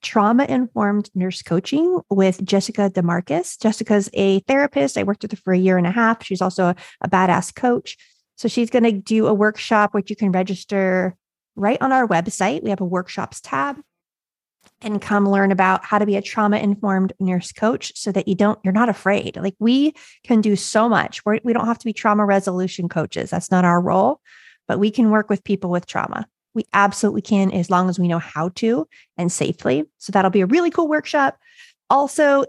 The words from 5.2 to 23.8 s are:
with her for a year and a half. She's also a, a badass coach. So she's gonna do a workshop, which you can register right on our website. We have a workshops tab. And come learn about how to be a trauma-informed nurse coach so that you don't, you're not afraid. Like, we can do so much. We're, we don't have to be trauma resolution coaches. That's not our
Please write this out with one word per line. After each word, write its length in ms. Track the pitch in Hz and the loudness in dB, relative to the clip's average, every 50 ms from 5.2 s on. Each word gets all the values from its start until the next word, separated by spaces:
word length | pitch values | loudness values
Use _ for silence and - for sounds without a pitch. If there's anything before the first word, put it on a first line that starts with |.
with 120 | - 208 220 | -8 -10 -10
her 40 | - | -8
for 160 | _ - 185 | _ 0 2
a 40 | 180 | 2
year 180 | 185 190 185 185 | 4 4 4 2
and 80 | 175 | 2
a 60 | 175 | 0
half. 320 | 185 233 233 220 233 - - | 0 2 2 2 0 -2 -4
She's 180 | - 190 180 | -6 -4 -2
also 240 | 190 185 180 - 185 175 | -2 -2 0 0 0 0
a, 60 | 180 - - - - - | 0 -2 -8 -18 -12 -8
a 80 | - 180 | -4 0
badass 440 | 196 185 190 185 175 - 175 - - | 2 2 2 2 2 0 -2 -4 -6
coach. 420 | - - 247 240 247 - - - - _ _ _ _ _ _ _ - | -4 -2 0 0 -2 -4 -8 -14 -18 _ _ _ _ _ _ _ -8
So 100 | - 233 | -6 -4
she's 240 | - 240 233 226 | -2 -2 -2 0
gonna 200 | - 247 226 233 | 2 2 2 2
do 360 | 208 190 196 - 220 220 214 - | 2 0 -2 0 0 2 2 2
a 80 | 214 | 2
workshop, 580 | 196 208 214 214 - - - 233 214 208 202 - | 2 2 0 0 -2 -4 0 2 2 2 2 0
which 160 | 208 190 - | -2 -4 -4
you 60 | 214 | -4
can 160 | - 220 196 | -2 -2 0
register 840 | 180 185 185 190 196 - - - 202 196 190 185 185 185 180 185 180 _ _ _ _ _ _ _ _ | 0 0 0 -2 -6 -8 -8 -6 -2 -2 0 0 0 0 -2 -2 -6 _ _ _ _ _ _ _ _
right 240 | - 196 208 254 247 | -4 -2 0 0 0
on 120 | - 269 | 0 0
our 160 | 262 262 247 214 | 2 2 2 2
website. 560 | 190 165 170 196 - - 185 202 269 330 - | 0 0 -2 -2 -4 -2 -2 -2 -2 -2 -4
We 80 | 220 | -4
have 100 | 196 185 | -4 -4
a 40 | 190 | -4
workshops 540 | 175 185 180 180 - - - 180 - - - | -4 -4 -4 -4 -6 -8 -10 -10 -10 -12 -16
tab. 380 | - - 262 269 277 285 277 220 - _ _ _ _ _ _ _ _ _ _ _ _ _ _ _ _ _ _ _ | -12 -8 -4 -4 -4 -4 -6 -10 -16 _ _ _ _ _ _ _ _ _ _ _ _ _ _ _ _ _ _ _
And 200 | - 214 208 196 | -8 -6 -4 -4
come 260 | - - 208 208 202 196 | -2 0 0 2 2 4
learn 240 | 196 196 196 196 | 4 4 4 2
about 320 | 196 180 190 185 190 185 - | 4 4 4 2 2 0 -2
how 140 | - 208 208 | -2 0 0
to 80 | 214 | 2
be 120 | 208 196 196 | 0 0 -2
a 40 | |
trauma-informed 920 | 196 - - - 214 208 208 214 - 202 202 202 - 202 190 190 190 190 - - | -4 -4 -2 -2 0 0 0 0 0 -2 -2 -2 -2 0 0 0 0 -2 -2 -4
nurse 320 | 190 185 180 180 - - | -2 -2 -2 -2 -4 -6
coach 420 | - - - 220 262 - - - - | -6 -2 -2 -2 -2 -2 -6 -10 -14
so 160 | - - 214 | -8 -6 -4
that 160 | 180 196 - - | -2 -2 -2 0
you 80 | 185 | 0
don't, 240 | 175 208 202 - - - | 2 2 2 0 0 -2
you're 100 | 190 185 | 0 0
not 160 | 214 247 240 | 2 2 0
afraid. 460 | 196 - - 196 202 202 - - - - | -2 -2 0 0 0 0 -2 -6 -8 -6
Like, 180 | - 196 185 - | -6 -6 -4 -2
we 360 | 208 226 247 269 285 302 302 - - - - _ _ | 0 2 2 2 2 0 -2 -4 -10 -20 -20 _ _
can 160 | - 247 214 | 0 2 2
do 160 | 208 214 202 | 4 2 2
so 320 | 185 - - - 214 220 240 | 0 -2 -2 0 0 2 2
much. 380 | 220 - - - - - - | 2 0 0 -2 -6 -6 -4
We're, 140 | 208 214 220 - | -2 -2 -2 0
we 100 | 247 226 | -2 -2
don't 120 | 233 220 | 0 0
have 140 | 226 233 - | -2 -4 -4
to 60 | - | -4
be 80 | 233 214 | -8 -6
trauma 320 | - - 220 208 208 214 | -2 0 0 2 2 2
resolution 640 | 202 196 196 190 196 180 185 185 185 - - 175 175 | 2 2 2 0 -2 -2 -2 -4 -4 -4 -6 -6 -4
coaches. 440 | - 170 151 - - - - - | -2 -4 -4 -4 -4 -8 -6 -4
That's 180 | 180 170 - - | -4 -6 -2 0
not 160 | 185 180 180 | 2 2 4
our 160 | 175 170 175 | 4 4 4